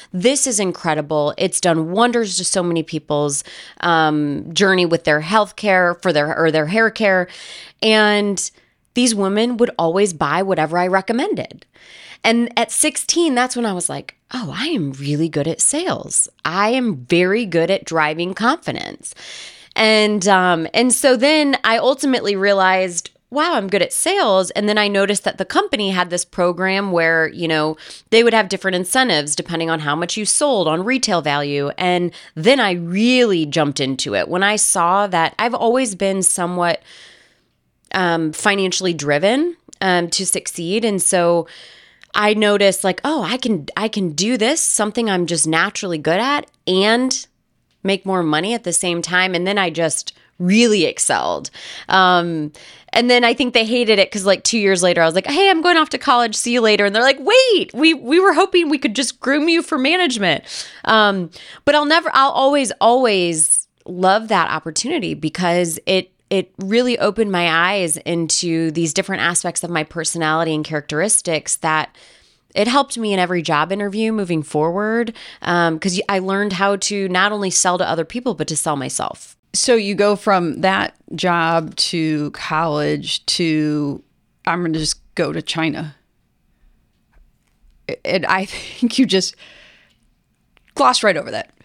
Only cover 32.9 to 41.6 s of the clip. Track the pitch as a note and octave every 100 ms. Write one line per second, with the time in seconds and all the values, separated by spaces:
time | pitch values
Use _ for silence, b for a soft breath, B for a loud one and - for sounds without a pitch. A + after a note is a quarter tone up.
32.9 | F#3+ A#3+ B3+ A#3 F3 D3 D#3+ D3 C#3 C3
33.9 | C3 C3+ G2+ - F3+ G3+ G#3+ - F#3+ E3+
34.9 | G3 G#3 F3 E3 - A#3 B3 A3+ B3+ B3
35.9 | F#3 G3 F#3+ F3+ - F3 F3+ F3 - B
36.9 | B B B B B B _ _ _ -
37.9 | F#3+ F3 E3 D#3 - G#3 G3 F#3+ - F#3
38.9 | D#3+ C#3+ D3 G3 C4 F4 E4 _ - F#3+
39.9 | F3+ E3+ - F#3 - - - E3+ G#3+ A3
40.9 | F#3+ - F#3 E3+ E3+ D#3+ B